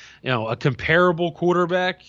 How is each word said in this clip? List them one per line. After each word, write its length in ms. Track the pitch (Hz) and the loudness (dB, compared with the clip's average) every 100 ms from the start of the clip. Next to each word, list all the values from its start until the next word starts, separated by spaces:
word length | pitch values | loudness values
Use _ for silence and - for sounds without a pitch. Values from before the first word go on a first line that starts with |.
| - - | -20 -12
you 100 | 127 | -4
know, 180 | 123 110 | -2 -2
a 80 | 120 | -2
comparable 720 | 151 123 - 165 180 170 175 | -2 -2 0 2 4 2 -4
quarterback 720 | - 175 175 175 180 180 180 | -2 0 2 2 0 -2 -4